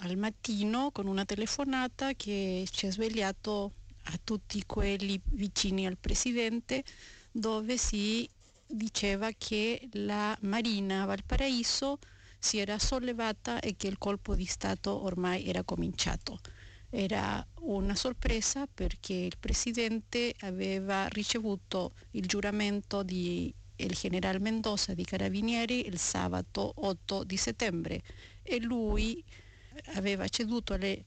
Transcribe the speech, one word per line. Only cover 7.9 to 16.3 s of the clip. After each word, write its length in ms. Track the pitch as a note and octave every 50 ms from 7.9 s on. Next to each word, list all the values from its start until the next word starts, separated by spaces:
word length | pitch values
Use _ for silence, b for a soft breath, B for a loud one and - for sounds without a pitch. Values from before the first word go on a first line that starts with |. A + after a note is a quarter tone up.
| - G#3 G3+ G#3 G#3+ A3+ A#3+ - - - - - - - - -
diceva 640 | C#4 A3 A3 A3 - - - G3+ G3 G3 G#3 A3 A3 -
che 500 | - - A3 G#3+ G#3+ A3+ A#3 - - C4 A3
la 440 | G#3 G3+ G#3 G#3 G#3 G#3 G#3 A3 -
Marina 640 | G#3 G3 G3+ A#3 A#3 A#3 A3 G3+ G3 F#3+ F#3+ F#3+ G3
Valparaíso 920 | G3 G3 G3 G3+ - - - C4+ C#4 C4 A#3+ A#3 - - - C#4 C4+ C#4+ C#4+ b b b b b b b b
si 200 | - - - G#3+
era 200 | G3+ G3 G#3 G#3+
sollevata 840 | - C4+ C4+ C4 B3 B3 A#3+ A3+ A#3 A3 G#3+ - - - A#3+ A3+
e 160 | - - G3 -
che 100 | - G3
il 100 | F#3+ -
colpo 380 | - G3+ G3+ G3 - - G3+
di 100 | F#3 F#3
Stato 560 | F3+ - - - G3 F#3+ F#3 - G3 G3+ G3 -
ormai 400 | G3 F3+ F3 F3+ F3+ F3+ F#3 -
era 180 | F3+ F3+ F3+ F3+
cominciato. 800 | - F3+ F3 E3+ E3+ F3+ - - F3 - - - -